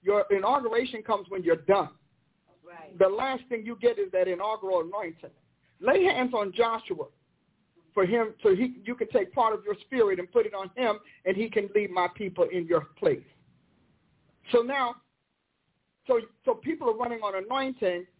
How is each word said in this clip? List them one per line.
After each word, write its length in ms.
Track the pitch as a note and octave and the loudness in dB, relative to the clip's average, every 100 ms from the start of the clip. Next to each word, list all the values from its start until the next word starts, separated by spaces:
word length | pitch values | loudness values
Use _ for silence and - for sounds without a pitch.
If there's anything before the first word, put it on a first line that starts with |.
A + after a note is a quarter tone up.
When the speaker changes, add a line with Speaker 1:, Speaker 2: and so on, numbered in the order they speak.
Speaker 1:
Your 220 | F3+ G#3 - | 2 2 2
inauguration 720 | G3+ G3+ C#4 A#3+ A3+ B3+ A3+ | 0 2 0 2 -2 -2 -8
comes 240 | G#3+ A3+ F3 | -4 -4 -4
when 140 | F#3+ | -4
you're 120 | E3+ E3 | 0 0
done. 340 | E3 G3 D#3 _ _ _ _ _ _ _ - | 2 2 2 _ _ _ _ _ _ _ -20
Speaker 2:
Right. 300 | - - F3+ | -20 -20 4
Speaker 1:
The 80 | F#3+ | 4
last 360 | G3+ C4 C4 B3+ | 4 -2 -4 -6
thing 180 | A#3 A3 | -8 -8
you 120 | A3+ | 0
get 180 | A#3+ G#3 | 0 0
is 120 | G3 | -2
that 160 | F#3 F#3 | 0 0
inaugural 540 | F3 G3+ G#3+ F#3+ F3+ | 0 -4 -4 -2 -2
anointing. 480 | E3 G3+ F3+ E3 - _ _ _ _ _ | -2 -6 -8 -12 -20 _ _ _ _ _
Lay 220 | G3 E4+ | 2 4
hands 300 | F#4 B3+ B3 | 4 2 0
on 200 | A#3+ G3+ F3+ | -2 -4 0
Joshua 500 | A#3 A3+ - F3 C#3 _ _ _ _ _ _ _ _ | 0 0 -6 -10 -10 _ _ _ _ _ _ _ _
for 120 | - F3+ | 0 2
him 280 | A#3 A3 - | 2 0 2
so 120 | G#3+ F#3+ | 4 4
he, 200 | B3+ B3+ G#3 | 2 -4 -10
you 100 | B3 | -6
can 120 | A3 | 0
take 240 | F3 F#3+ | 0 0
part 200 | - A3+ | 0 0
of 100 | G#3 G3+ | 0 -6
your 100 | G3+ | -8
spirit 380 | - C4 G#3 F#3+ | -6 2 2 2
and 120 | F3+ | 0
put 140 | A#3+ G#3+ | 0 0
it 80 | |
on 160 | G3+ F#3+ B3 | -4 -10 -2
him, 240 | B3 G#3 - - F#3 | -2 -2 -6 -8 -4
and 100 | F#3 | -2
he 140 | A3 | 0
can 200 | A3 G3+ G3+ | -2 0 0
lead 160 | G3+ | 0
my 160 | F3+ F3 - | -2 -2 -4
people 320 | G3+ F3+ F3 | -10 -2 -2
in 140 | F3+ E3 | -2 0
your 140 | E3+ D3 _ | 0 -2 _
place. 260 | F3+ B2 - _ _ _ _ _ _ _ _ _ _ _ - | 0 0 -6 _ _ _ _ _ _ _ _ _ _ _ 0
So 100 | A#3+ | 2
now, 340 | A#3+ C#4 B3 - _ _ _ _ _ _ _ _ _ _ - | 2 -2 -4 -6 _ _ _ _ _ _ _ _ _ _ 0
so, 120 | A#3+ A3 _ - | 0 0 _ -2
so 80 | |
people 360 | A3+ C4 D#4+ C4 | -2 -4 -4 -2
are 60 | A3 | -2
running 240 | A#3+ A#3 | -4 -4
on 240 | G#3+ F#3+ | -4 -4
anointing 600 | G3+ C4 C4+ B3+ G3 F3 F3+ _ | -4 -4 -4 -2 -2 -2 -8 _